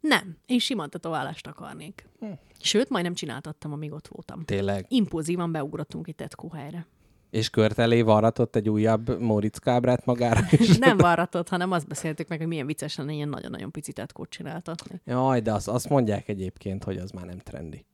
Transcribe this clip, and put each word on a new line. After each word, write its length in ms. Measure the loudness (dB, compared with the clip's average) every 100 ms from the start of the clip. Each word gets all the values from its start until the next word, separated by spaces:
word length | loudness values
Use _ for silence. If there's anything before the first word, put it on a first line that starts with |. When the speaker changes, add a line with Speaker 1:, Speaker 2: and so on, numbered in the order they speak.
Speaker 1:
Nem, 360 | 2 0 0 -16 _
én 120 | 0
sima 280 | 2 -2 -4
tetoválást 600 | -8 -6 -4 -4 -8 -14
akarnék. 640 | -14 -16 -14 -16 -18 -20 _
Speaker 2:
Hm. 60 | -14 -14 _ _
Speaker 1:
Sőt, 280 | 0 2 2
majdnem 260 | 0 -2
csináltattam, 580 | -4 -8 -8 -10 -12 -10
amíg 200 | -8 -8
ott 160 | -10 -14
voltam. 360 | -20 -16 -14
Speaker 2:
Tényleg? 420 | -4 -2 -2 -2 0
Speaker 1:
Impulzívan 640 | 0 2 -2 -2 -2 -2
beugrottunk 560 | -4 -6 -8 -8 -10 -12
egy 60 |
tetkó 360 | -12 -12 -12 -14
helyre. 320 | -12 -12 -12 -14 _ _ _ _
Speaker 2:
És 200 | -4 0
kört 280 | 4 2 4
elé 240 | 4 6
varratott 540 | 6 6 6 2 0 0
egy 120 | 0
újabb 520 | 2 4 2 0 -2
Móricz 380 | 2 2 0 -2
kábrát 460 | 0 2 4 2
magára? 360 | 2 0 4 4
<laughs> 180 | 6 6
És 200 | 8 8
Speaker 1:
Nem 180 | 8 6
varratott, 520 | 6 4 0 -2 -2
hanem 220 | -2 0
azt 140 | 0 -2
beszéltük 420 | -6 -6 -6 -6
meg, 100 | -4
hogy 80 | -4
milyen 200 | -4 -4
vicces 300 | -4 -6 -6
lenne 160 | -6
ilyen 160 | -4 -4
nagyon-nagyon 420 | -6 -8 -8 -8
pici 220 | -10 -12
tetkót 360 | -10 -12 -12 -16
csináltatni. 680 | -12 -12 -10 -10 -12 -12 -16
Speaker 2:
Jaj, 360 | -4 0 2 2
de 120 | 2
azt, 160 | -2 -2
azt 200 | -4 2
mondják 400 | 2 2 0 -4
egyébként, 560 | -6 -6 -8 -8 -6
hogy 120 | -6 -8
az 140 | -8
már 140 | -12
nem 140 | -14 -14
trendi. 460 | -14 -14 -12 -14 -20